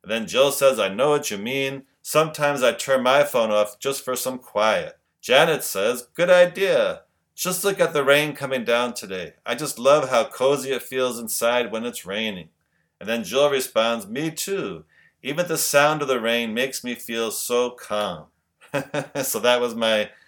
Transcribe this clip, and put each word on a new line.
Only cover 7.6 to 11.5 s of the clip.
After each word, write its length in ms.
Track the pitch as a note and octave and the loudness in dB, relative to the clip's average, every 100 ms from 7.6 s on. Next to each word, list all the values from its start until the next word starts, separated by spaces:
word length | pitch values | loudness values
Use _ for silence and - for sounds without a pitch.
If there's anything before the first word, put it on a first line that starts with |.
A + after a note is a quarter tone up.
look 140 | G3+ F#3+ | -2 0
at 120 | E3 | 0
the 120 | D3+ | 2
rain 300 | C#3 C#3+ D3+ | 4 4 4
coming 300 | C#3+ C3+ C3 | -4 -4 -4
down 300 | A2 A#2+ B2 | 0 0 0
today. 400 | A2+ G2 F#2 D#2 - - | -4 -10 -8 -10 -10 -8
I 80 | |
just 240 | B2 D3+ - | -6 -6 0
love 300 | C3 D3+ B2+ | 4 4 4
how 160 | A#2+ | 2
cozy 480 | A2 - C3+ C#3+ C3 | 0 0 2 2 -2
it 100 | B2 | -6
feels 360 | - C3 B2+ A#2 | -4 -2 -2 -4
inside 520 | A2+ - A#2 | -6 -2 2